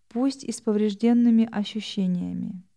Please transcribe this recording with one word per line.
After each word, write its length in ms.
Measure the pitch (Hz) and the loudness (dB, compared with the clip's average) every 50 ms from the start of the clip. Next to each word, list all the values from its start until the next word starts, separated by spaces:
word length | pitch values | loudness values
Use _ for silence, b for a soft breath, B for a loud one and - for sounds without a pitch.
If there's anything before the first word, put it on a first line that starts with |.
| _ _ | _ _
пусть 360 | - 233 262 277 269 269 - | -4 -2 -2 -2 -2 -4 -8
и 80 | - | -10
с 100 | 220 - | -10 -6
поврежденными 880 | - 226 208 214 214 214 202 196 226 233 247 240 240 240 226 226 226 226 | -4 -2 0 0 0 0 0 0 2 4 4 6 6 6 6 4 4 2
ощущениями. 1120 | - 208 202 - - 220 202 - - 208 190 180 180 175 180 - 180 180 - - - 180 - _ _ | 0 -4 -6 -6 -6 -10 -10 -6 -4 -2 -2 0 -2 -2 -4 -6 -6 -6 -8 -8 -10 -12 -16 _ _